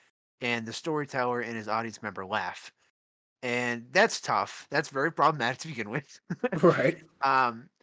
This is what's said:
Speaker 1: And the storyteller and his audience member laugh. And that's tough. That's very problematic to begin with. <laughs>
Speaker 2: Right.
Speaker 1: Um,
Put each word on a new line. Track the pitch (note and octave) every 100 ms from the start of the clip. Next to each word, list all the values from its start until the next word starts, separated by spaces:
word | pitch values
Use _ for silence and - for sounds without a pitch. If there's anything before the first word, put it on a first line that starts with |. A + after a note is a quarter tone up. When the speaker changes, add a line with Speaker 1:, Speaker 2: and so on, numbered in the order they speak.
| _ _ _ -
Speaker 1:
And | B2 A#2 A2+
the |
storyteller | - E3+ D3+ C#3+ C3+ B2 B2
and | A2+ A2+
his | G#2+
audience | A2 A2+ G#2
member | G#2+ F#2+ F#2+
laugh. | G#2 E2 - - _ _ _ _ _ _ -
And | B2 B2 B2 A#2+ A#2+
that's | F3 A3 -
tough. | - A2 G2 - -
That's | C#3+ D#3
very | C#3 D#3
problematic | E3 D3+ D3+ A#2+ B2+
to | D#3+
begin | A#2+ G#2
with. | C3 - - - -
<laughs> | B3+ E3
Speaker 2:
Right. | E3+ D3 C3+ - - -
Speaker 1:
Um, | C#3 C3 B2 A#2 - _